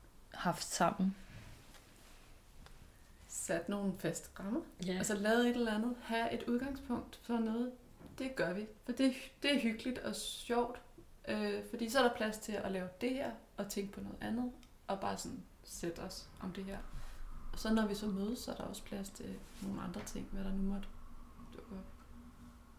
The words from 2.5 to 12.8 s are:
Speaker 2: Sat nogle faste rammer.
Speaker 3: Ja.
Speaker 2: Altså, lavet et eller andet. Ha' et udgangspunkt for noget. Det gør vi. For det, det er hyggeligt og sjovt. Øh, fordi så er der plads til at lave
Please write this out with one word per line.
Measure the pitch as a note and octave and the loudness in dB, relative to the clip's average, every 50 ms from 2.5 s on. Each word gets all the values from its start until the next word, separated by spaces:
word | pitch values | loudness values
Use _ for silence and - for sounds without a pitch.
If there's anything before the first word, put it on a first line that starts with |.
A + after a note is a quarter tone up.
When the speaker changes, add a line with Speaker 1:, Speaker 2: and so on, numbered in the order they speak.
| - - - - - - - - - - - - - - - - | -18 -16 -16 -16 -16 -16 -18 -18 -20 -20 -20 -20 -20 -18 -14 -10
Speaker 2:
Sat | - - - - - E3 - - | -8 -4 0 0 0 0 2 0
nogle | G3+ G3+ G3+ F#3+ F3 - | 0 2 2 2 2 2
faste | - D#3+ E3+ - - - - - | 0 0 0 -2 -6 -10 -8 -6
rammer. | F#3 G3+ B3 E4 - - - - F3+ | -2 0 0 0 -2 -4 -6 -4 -2
Speaker 3:
Ja. | F#3 | 0
Speaker 2:
Altså, | F3+ F#3 G#3+ - G#3 | 0 2 2 2 2
lavet | G3 G#3 G#3+ A3+ A#3+ A#3+ A#3+ | 2 4 6 6 8 6 6
et | B3 | 6
eller | B3 A#3 A3 G#3+ | 4 2 2 2
andet. | G#3+ A#3 B3 A#3+ - | 2 2 0 0 -2
Ha' | - - A#3 A3+ A3+ - A#3 | -2 0 2 2 2 2 0
et | A#3 - A#3+ | 0 2 2
udgangspunkt | A#3+ A#3+ C4 C#4+ C#4 C#4 - - A#3+ - - - - - | 2 2 2 0 -4 -4 -2 -2 -2 -2 -4 -6 -12 -10
for | - - A#3+ A3+ | -4 0 2 2
noget. | A3+ A3 A3+ A#3+ B3 B3 B3+ - - - - - - - - - | 4 4 2 2 2 0 -2 -6 -14 -18 -18 -16 -16 -12 -6 -4
Det | C4 C4 C4 | -4 -2 0
gør | - C4 F3 | 2 2 2
vi. | F3+ G#3 G#3+ - - - - | 2 0 -4 -6 -8 -8 -4
For | B3 | -2
det, | B3 - C4+ C4 C4 - - - - - | 4 6 6 6 6 2 -4 -12 -4 2
det | - C#4+ C#4+ | 4 6 6
er | - | 6
hyggeligt | A#3 A3+ G#3+ - - B3+ B3 - | 6 4 2 2 0 -2 -2 -2
og | - G#3+ G3+ | -2 -2 -2
sjovt. | - - - - - - - A#3 A#3+ A#3+ B3+ B3 - - - - - - - - - - - | -2 -4 -4 -6 -4 -2 2 2 4 2 2 0 -8 -12 -16 -18 -20 -20 -20 -18 -8 -4 -2
Øh, | G#3+ G#3+ G#3 G#3 G3+ G#3 G3+ - | 0 2 2 2 0 0 -2 -4
fordi | - A#3 A#3 A3 | -2 -2 0 4
så | A#3+ C4+ | 6 8
er | |
der | B3 A#3+ A#3+ | 8 8 6
plads | - A3 G#3+ G#3 - | 4 2 0 0 -2
til | - A3 | -4 -2
at | G#3 G3 - F#3+ | 0 0 0 0
lave | F#3+ F#3 | 0 0